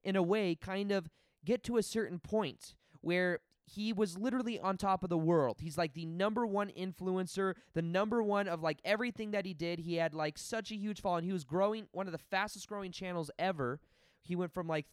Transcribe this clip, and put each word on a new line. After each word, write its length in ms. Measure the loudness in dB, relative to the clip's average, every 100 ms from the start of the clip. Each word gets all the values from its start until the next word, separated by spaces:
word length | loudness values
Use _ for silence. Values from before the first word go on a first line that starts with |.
in 140 | 0 2
a 60 |
way, 300 | 4 4 2
kind 380 | 0 -2 -4 0
of 180 | 0 -2 _ _ _ 0
get 180 | 0
to 140 | 2 0
a 60 |
certain 360 | 2 -2 -2 -6
point 560 | -2 0 0 -4 -16 -20 _ -8
where 380 | 0 2 2 0 _ _ -14
he 200 | -4 -2
was 240 | 2 0 0
literally 420 | 0 0 0 -2
on 160 | -2 0
top 260 | 2 2
of 80 | 2
the 80 | 2
world. 440 | 6 6 4 0
He's, 160 | -6 -2
like, 160 | -2
the 120 | -4 -6
number 400 | 0 0 2 2
one 240 | 0 -2 -4
influencer, 800 | -8 -4 -2 0 0 0 0 -2 -4
the 80 | -2
number 400 | 0 2 2 2
one 280 | 2 2 0
of, 120 | 0
like, 200 | -2 -2
everything 480 | 0 0 0 -4 -2
that 140 | -2 -2
he 80 |
did. 260 | -2 -2 -2
He 160 | -2 0
had, 180 | 0
like, 240 | 0 -2 -4
such 340 | -6 -6 -4
a 40 | -6
huge 240 | -4 -2
following. 240 | 0 0
He 80 | 0
was 140 | -2 0
growing, 420 | 2 2 2 -6
one 140 | -6 -6
of 60 |
the 60 | -6
fastest 500 | -2 -2 -2 -6 -8
growing 240 | -8 -6
channels 400 | -6 -4 -4 -4 -2
ever. 400 | 0 0 -2 -2 _ _ _ _
He 120 | -6 -2
went 180 | -2
from, 140 | -4 -2
like, 200 | -4 -4